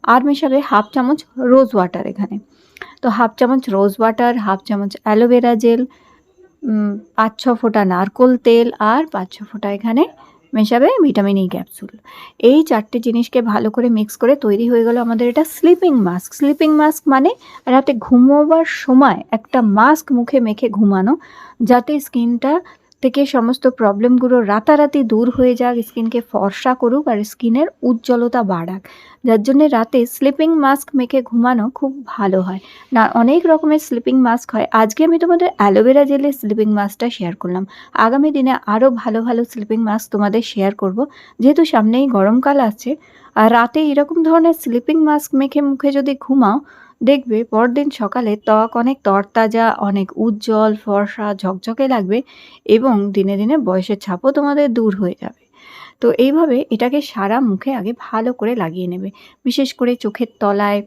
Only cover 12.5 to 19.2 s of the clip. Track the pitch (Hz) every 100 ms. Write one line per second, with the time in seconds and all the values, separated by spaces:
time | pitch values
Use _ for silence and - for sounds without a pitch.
12.5 | 285 311 233 214 247 233 233 240 254 233
13.5 | 214 220 214 240 220 214 - 233 277 254
14.5 | 202 233 233 226 240 233 233 240 240 320
15.5 | - 320 349 370 262 185 175 - - 285
16.5 | 294 311 302 302 311 - 262 302 494 -
17.5 | - - 254 269 240 - 247 262 285 302
18.5 | 320 330 - - 254 277 175